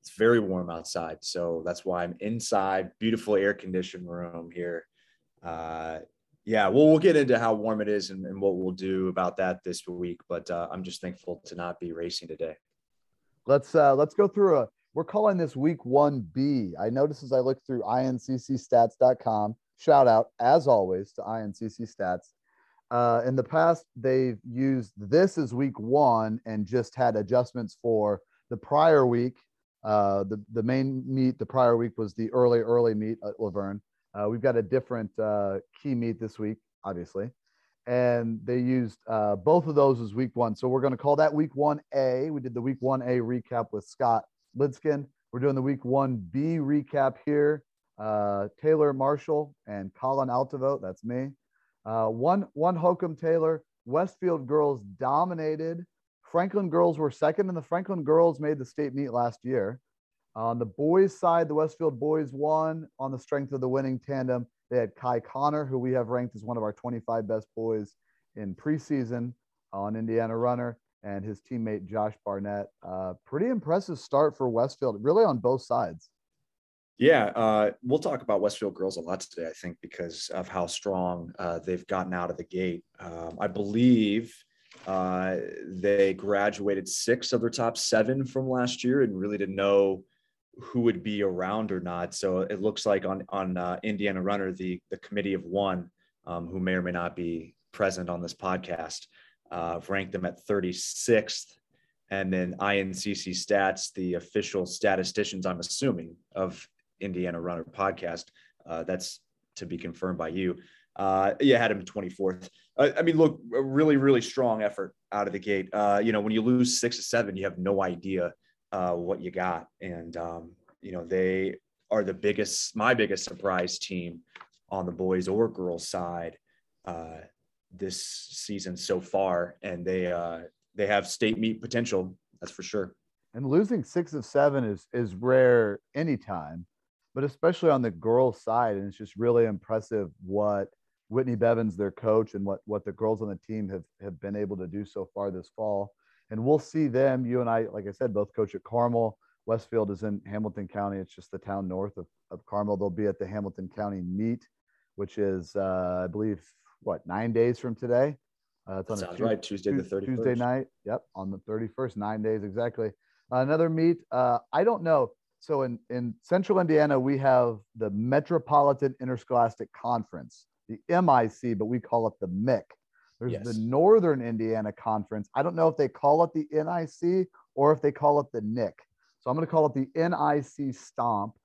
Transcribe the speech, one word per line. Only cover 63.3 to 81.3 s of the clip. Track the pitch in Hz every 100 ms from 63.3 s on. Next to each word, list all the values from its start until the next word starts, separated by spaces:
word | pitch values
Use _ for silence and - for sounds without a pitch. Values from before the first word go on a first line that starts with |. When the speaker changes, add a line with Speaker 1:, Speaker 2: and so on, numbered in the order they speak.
| - 135
Speaker 2:
of | 135
the | 127
winning | 131 135 127
tandem. | - 135 127 123 120 _ _
They | 123
had | 113
Kai | - 123 147
Connor, | - 135 143 151
who | 139 131
we | 127
have | 127 113
ranked | 123 123 107
as |
one | 107 117
of |
our | 107
twenty-five | 104 123 120 113 113 107
best | 110 - -
boys | 113 110 101 _ _ _ _ 110
in | 101
preseason | 92 151 151 - 147 113 120 120 123 _ _ _
on | 98 101 110
Indiana | 113 113 113 113
Runner, | 123 123 120 117 _ _
and | 104 98
his | 104 98
teammate | _ 123 110 104 92
Josh | 107 107 101
Barnett. | 104 98 101 101 101 _
Uh, | 92 92 92 90 _
pretty | 143 233
impressive | 240 147 175 190 151
start | - 139 151 147
for | 127
Westfield, | 113 135 - 127 104
really | 123 190
on | 214 113
both | 123 127
sides. | - 120 95 82 _ _ _ _ _ _ _ _ _ _
Speaker 1:
Yeah, | 131 147 104
uh, | 117 110 107 107 -
we'll | 123 151
talk | 156 131
about | - 101
Westfield | 101 - 101
girls | 90 95 90
a |
lot | 82 92
today, | - - 82
I |
think, | - 90 82
because | 87 - 85 80 -
of | 92 90
how | 92 87
strong, | - 101 95 90 87 85